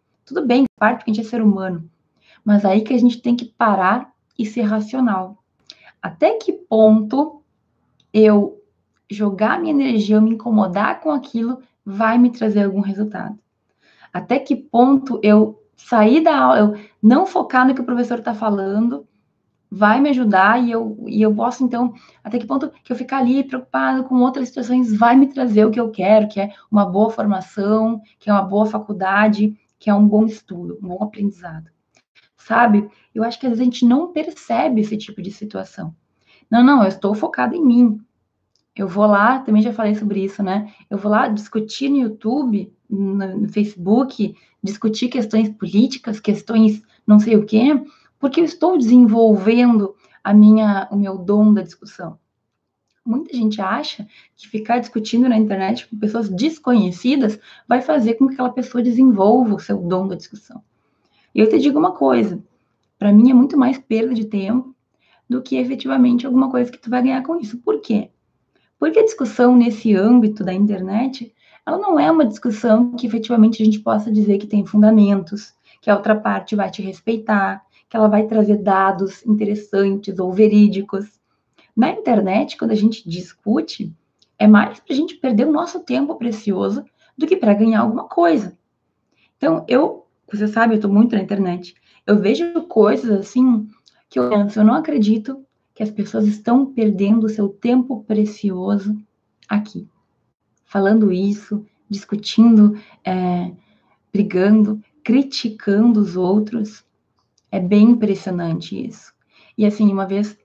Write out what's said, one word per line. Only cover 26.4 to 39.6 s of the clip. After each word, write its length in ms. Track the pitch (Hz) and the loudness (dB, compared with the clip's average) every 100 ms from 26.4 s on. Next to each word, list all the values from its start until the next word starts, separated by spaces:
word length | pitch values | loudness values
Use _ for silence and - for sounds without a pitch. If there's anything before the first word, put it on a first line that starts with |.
é 120 | 202 - - | -8 -10 -2
uma 140 | 208 | 0
boa 260 | 190 185 220 | 0 0 0
formação, 880 | 220 208 190 - - 202 220 220 220 - _ | 0 -2 -4 -6 -6 -2 0 -2 -4 -12 _
que 120 | - | -2
é 20 | |
uma 100 | 202 | -2
boa 240 | 190 196 214 | 0 -2 -2
faculdade, 880 | 214 214 208 190 202 220 208 214 214 _ _ | -4 -10 -6 -2 0 2 2 -2 -4 _ _
que 120 | 214 | -2
é 40 | |
um 120 | 202 208 | 2 4
bom 180 | 214 | 4
estudo, 540 | 226 220 - 175 175 175 | 0 -4 -16 -16 -14 -14
um 60 | 185 | -12
bom 100 | 180 | -10
aprendizado. 680 | 208 208 202 175 175 160 160 _ _ _ _ _ _ _ | -10 -6 -8 -8 -16 -18 -20 _ _ _ _ _ _ _
Sabe? 520 | - 226 233 208 208 _ _ | -4 0 2 2 0 _ _
Eu 80 | 220 | -8
acho 160 | 226 233 | -8 -6
que 80 | 254 | -6
às 40 | |
vezes 100 | 226 | -2
a 40 | |
gente 200 | 247 - | -2 0
não 280 | 240 262 349 | 2 2 0
percebe 680 | 302 320 - - 233 302 220 | -6 -8 -10 -6 -2 -2 -2
esse 160 | 208 214 | -4 -6
tipo 240 | - 214 | -12 -14
de 100 | 180 | -14
situação. 640 | - 214 190 190 - 165 - _ _ _ _ - | -14 -14 -12 -14 -14 -16 -16 _ _ _ _ -2
"Não, 140 | 233 | 4
não, 180 | 254 285 | 4 4
eu 60 | 190 | 2
estou 260 | 190 196 | 0 -4
focada 400 | 214 330 - 247 | -4 -6 -4 -4
em 100 | 339 | 0
mim." 360 | 285 240 240 214 _ _ _ _ _ _ _ | 2 4 4 0 _ _ _ _ _ _ _
Eu 120 | - 190 | -10 -6
vou 200 | 190 208 | 0 2
lá, 340 | 202 214 262 | 4 2 0
também 220 | 240 214 | 0 0